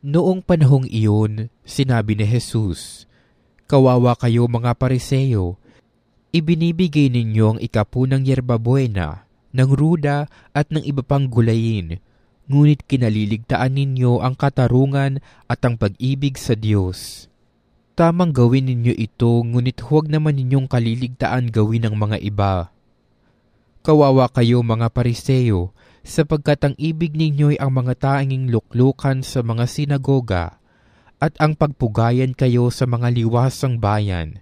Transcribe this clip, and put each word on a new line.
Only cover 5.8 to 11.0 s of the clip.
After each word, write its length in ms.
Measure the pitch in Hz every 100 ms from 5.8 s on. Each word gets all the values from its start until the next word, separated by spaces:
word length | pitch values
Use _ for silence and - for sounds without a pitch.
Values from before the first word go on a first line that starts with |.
| _ _ _ _ _
ibinibigay 800 | 170 156 165 170 170 185 151 143
ninyo 480 | 123 113 110 110 110
ang 20 | 113
ikapunang 560 | 113 104 127 131 135
yerbabuena, 1040 | 135 131 123 117 117 135 127 98 80 90 _ _ _ 127
ng 120 | 131
ruda 560 | 139 151 170 147 143 147 _ _
at 160 | - 147
ng 160 | 156 -
iba 160 | 139